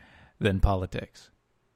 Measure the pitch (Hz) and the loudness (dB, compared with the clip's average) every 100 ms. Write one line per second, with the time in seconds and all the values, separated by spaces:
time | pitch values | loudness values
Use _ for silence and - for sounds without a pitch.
0 | - - - - 107 95 101 95 92 - | -20 -20 -20 -2 0 2 2 2 -4 -8
1 | - - - _ _ _ _ | -10 -20 -20 _ _ _ _